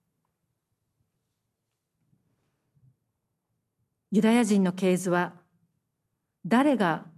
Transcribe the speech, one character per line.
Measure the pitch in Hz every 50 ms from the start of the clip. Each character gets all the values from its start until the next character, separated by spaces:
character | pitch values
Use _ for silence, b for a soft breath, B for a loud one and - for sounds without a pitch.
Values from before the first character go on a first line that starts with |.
| _ _ _ _ _ _ _ _ _ _ _ _ _ _ _ _ _ _ _ _ _ _ _ _ _ _ _ _ _ _ _ _ _ _ _ _ _ _ _ _ _ _ _ _ _ _ _ _ _ _ _ _ _ _ _ _ _ _ _ _ _ _ _ _ _ _ _ _ _ _ _ _ _ _ _ _ _ _ _ _ _ -
ユ | - 208
ダ | 214 220
ヤ | 233 240 240
人 | 196 208 196 190
の | 180
系 | 180 185 196 185 185
図 | 180 185 185
は、 | 175 175 175 - - - _ _ _ _ _ _ _ _ _ _ _ _ _ _ _ _ _ _ _ _ -
誰 | 165 226 247 285 302 269 208
が | 196 170 156 - - - -